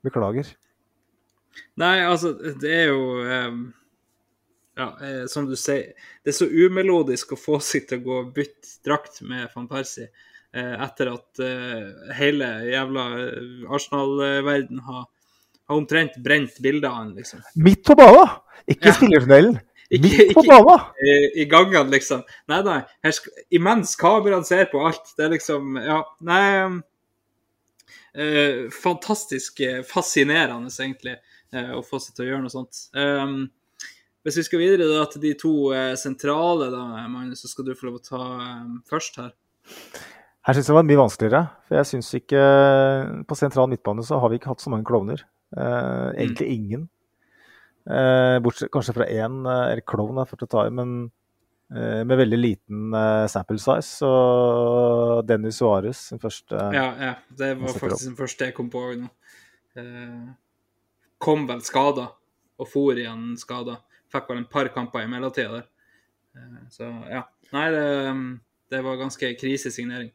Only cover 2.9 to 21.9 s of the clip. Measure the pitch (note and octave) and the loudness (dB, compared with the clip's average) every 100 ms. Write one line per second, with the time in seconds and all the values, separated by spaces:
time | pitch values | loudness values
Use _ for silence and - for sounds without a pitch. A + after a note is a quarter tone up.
2.9 | C#3 C3 B2 B2 B2+ B2 A#2+ B2 - _ | 0 -2 -6 -6 -6 -6 -8 -14 -16 _
3.9 | _ _ _ _ _ _ _ _ - B2+ | _ _ _ _ _ _ _ _ -12 -12
4.9 | - C#3 C3+ B2 - C#3 C3 - C#3 - | -12 -14 -12 -10 -8 -8 -8 -4 -4 -6
5.9 | - - - - C#3+ E3 D#3+ F3+ F#3 F#3+ | -18 -20 -10 -8 -2 0 4 4 4 0
6.9 | F3 C#3 B2 - C3+ - D3 - D3 - | 0 0 -4 -6 -12 -4 -4 -2 -6 -6
7.9 | B2+ B2 B2+ B2 C3+ C#3+ _ - - - | -10 -6 -8 -8 -8 -8 _ -20 -16 -6
8.9 | D3 - - - B2+ A#2+ - A#2+ C3+ C3 | -6 -6 -20 -16 -14 -14 -14 -12 -12 -12
9.9 | - A2+ _ _ - _ - B2 A#2 C3 | -14 -20 _ _ -20 _ -12 -10 -10 -12
10.9 | - B2+ A#2+ _ - B2+ B2+ B2 A#2 G2+ | -6 -8 -8 _ -10 -10 -8 -10 -12 -14
11.9 | F#2 - B2+ C#3+ D3 B2+ A2 A#2+ B2+ C3+ | -18 -16 -4 -2 -2 -4 -6 -4 -4 -4
12.9 | C3+ B2 A#2+ B2 A#2+ B2 B2 A#2+ C#3 - | -6 -8 -8 -10 -12 -16 -18 -8 -8 -6
13.9 | C#3+ C#3 C#3 C#3 C#3 C#3 C#3+ C3 C3+ B2+ | -4 -4 -2 -2 -2 -2 -4 -4 -12 -14
14.9 | B2+ B2 _ _ _ _ _ _ D3 D3+ | -16 -16 _ _ _ _ _ _ -6 -2
15.9 | D#3 D#3 - B2 D3 C3 - C3 D3+ C#3+ | -2 -2 -6 -2 0 -2 -4 -2 -2 -4
16.9 | A#2+ A2 F#2+ - - - - E3 G3 - | -8 -12 -16 -18 -20 -12 4 4 4 6
17.9 | D4 E3+ B3+ E4+ - _ - - - F#3+ | 12 12 12 10 4 _ -18 -6 4 6
18.9 | F#3 B3 D#3 B2 C#3 G3+ A#3+ - _ _ | 6 6 6 10 8 8 4 -6 _ _
19.9 | B2+ E3+ B3+ G#3 B3+ D#4+ C4 A#3 F4 - | 2 4 8 8 10 12 12 12 8 6
20.9 | - C#3 C#3+ C#3+ - D3 D#3+ F#3+ F3+ C3+ | -2 2 4 4 0 4 6 6 4 2